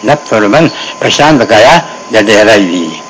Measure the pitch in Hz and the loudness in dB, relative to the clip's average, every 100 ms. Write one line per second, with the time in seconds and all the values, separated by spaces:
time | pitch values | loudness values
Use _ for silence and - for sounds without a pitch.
0 | 107 147 - 110 104 143 165 - - - | -2 -2 -2 -2 0 2 0 -4 -14 -8
1 | 123 - 147 147 104 107 123 170 - - | -4 0 2 2 2 4 4 2 -2 -16
2 | - 113 104 104 107 104 95 90 82 78 | -4 -2 2 2 4 2 0 -2 -6 -10
3 | - | -16